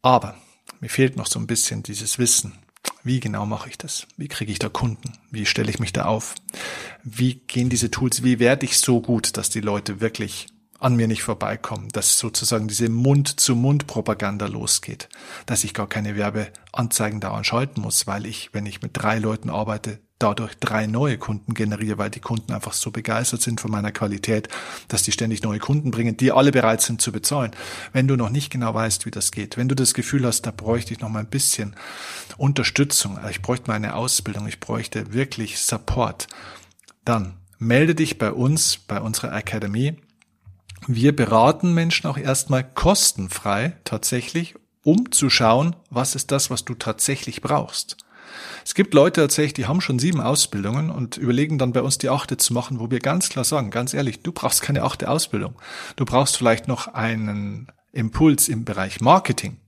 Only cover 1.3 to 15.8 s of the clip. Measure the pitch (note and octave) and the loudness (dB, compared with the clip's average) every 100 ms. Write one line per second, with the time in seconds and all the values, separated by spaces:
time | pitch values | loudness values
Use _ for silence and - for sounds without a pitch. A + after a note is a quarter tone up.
1.3 | A#2 A2 A#2 - G#2+ G#2 G#2 G#2+ - A#2+ | -4 -2 -2 -2 -4 -8 -8 -6 0 2
2.3 | - G2+ - _ _ - - B2 B2+ A2+ | 2 0 -12 _ _ -10 -8 -2 -2 -2
3.3 | G#2 G#2 A2 C3 - D#3 - - - C#3+ | -4 -4 -6 -8 -14 -10 -10 -10 -12 -10
4.3 | - G#2+ F#2+ A2 - B2 G#2+ - - _ | -6 -6 -2 -2 0 -2 -4 -12 -14 _
5.3 | A2 G2+ - G#2+ - A2 - - A2 - | -4 -2 0 0 -2 -4 -2 0 -2 -4
6.3 | - - - - - - - B2 A2 B2+ | -12 -12 -10 -10 -10 -14 -16 -12 0 0
7.3 | B2+ - B2 B2 B2 A#2 - B2+ - B2+ | 0 -6 -2 0 0 -2 0 0 2 2
8.3 | A#2+ A#2+ C#3 C3 - - A#2+ A#2 A2+ - | 4 4 4 2 2 4 2 4 0 0
9.3 | G#2+ G2+ A#2 G#2 G2+ - G2 A2 - G#2 | -2 -4 -2 -2 -2 -4 -4 -4 -2 -8
10.3 | - - _ _ _ B2+ A#2+ A2+ A2 - | -8 -14 _ _ _ 2 4 2 0 -4
11.3 | G#2+ G#2 A2 - G#2 G#2 G#2+ - - A2+ | -4 -4 -4 -8 -10 -6 -2 2 2 0
12.3 | - A#2+ A#2 G#2+ G#2 A#2 A2+ C3 C#3+ C#3+ | -2 0 0 0 0 0 4 4 4 4
13.3 | - - A#2+ C3 D3 C#3+ A2+ G#2+ G#2 G2+ | 0 2 4 4 2 0 -4 -2 -2 -2
14.3 | G2+ G#2 - - - - - - - - | -2 -4 -4 -2 -2 -2 -14 -14 -18 -18
15.3 | - - A2+ G#2 - | -16 -4 -2 -2 -4